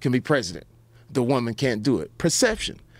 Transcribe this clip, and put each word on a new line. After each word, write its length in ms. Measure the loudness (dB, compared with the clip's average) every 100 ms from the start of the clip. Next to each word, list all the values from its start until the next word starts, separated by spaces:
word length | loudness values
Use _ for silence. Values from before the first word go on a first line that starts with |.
can 120 | 0
be 80 | 0
president. 460 | 2 0 0 -10 -16 -20 _ -20 -6
The 120 | -2
woman 320 | 2 2 0
can't 280 | 0 0 0
do 160 | 0 0
it. 180 | -2 -2
Perception. 600 | -2 2 2 0 -6 -12 -18 -20